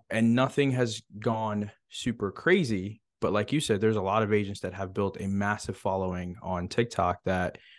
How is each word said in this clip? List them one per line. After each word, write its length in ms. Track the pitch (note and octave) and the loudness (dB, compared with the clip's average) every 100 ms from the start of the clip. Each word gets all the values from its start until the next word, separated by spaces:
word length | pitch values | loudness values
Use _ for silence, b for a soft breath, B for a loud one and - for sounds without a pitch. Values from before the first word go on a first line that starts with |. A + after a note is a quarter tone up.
| - | -4
and 240 | G#2+ A2+ | 2 4
nothing 380 | A#2+ C3 - C#3 | 4 4 2 2
has 280 | B2+ B2 G#2+ - G#2 | 2 0 -2 -12 -6
gone 520 | A#2 A2+ A2 G#2 G#2 - _ | -2 0 0 -2 -4 -8 _
super 420 | - B2 A2+ G2 | -8 -4 -2 -4
crazy, 720 | - - G3 C#3 G#2 F#2+ A2 _ - | 0 4 4 4 0 -4 -10 _ -4
but 100 | G2 | 0
like 200 | G2+ G#2 | 0 0
you 80 | D3 | 0
said, 200 | - G#2 | 2 2
there's 160 | A2 G#2+ | 2 2
a 60 | |
lot 200 | F#2+ G#2+ | 2 2
of 120 | G#2+ | 4
agents 260 | G#2 G2+ G2 | 2 0 -6
that 140 | F2+ | -8
have 180 | F2+ F#2+ | -6 -6
built 240 | G2 G2 - | -2 -2 -2
a 100 | G2 | -4
massive 500 | G2 G2+ G#2 - G#2+ | 0 0 -2 -4 -6
following 580 | G2 F#2+ F#2 F2+ F2+ F2 | -2 -2 -2 -4 -6 -8
on 260 | - F2+ F2+ | -6 -4 -2
TikTok 560 | - A#2+ - F2+ F2 | -2 -2 2 0 0
that, 320 | - F#2 F2+ - B | -2 0 -2 -4 B